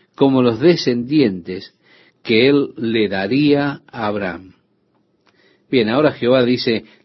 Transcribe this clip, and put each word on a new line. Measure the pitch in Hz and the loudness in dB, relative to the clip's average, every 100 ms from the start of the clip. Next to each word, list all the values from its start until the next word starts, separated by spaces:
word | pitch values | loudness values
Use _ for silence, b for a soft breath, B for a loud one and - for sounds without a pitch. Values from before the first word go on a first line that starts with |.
| b - | b 0
como | 139 135 | 2 4
los | 123 110 | 2 2
descendientes | 156 165 - 120 120 151 123 92 82 92 - _ b b b b | 2 2 0 -4 -2 2 2 0 -10 -12 -14 _ b b b b
que | - 110 131 | -2 2 4
él | 143 135 - | 2 0 -6
le | 113 110 104 | -4 -2 -2
daría | 98 101 131 147 143 143 139 _ | -2 -2 0 2 2 0 -6 _
a | 127 107 | -8 -6
Abraham. | 104 95 85 92 _ _ _ _ _ _ _ _ _ _ _ - | -6 -8 -10 -16 _ _ _ _ _ _ _ _ _ _ _ -4
Bien, | 131 107 | 0 0
ahora | 123 151 | 2 0
Jehová | 139 120 131 | 0 0 2
dice, | 120 123 127 110 b b | 2 0 -2 -4 b b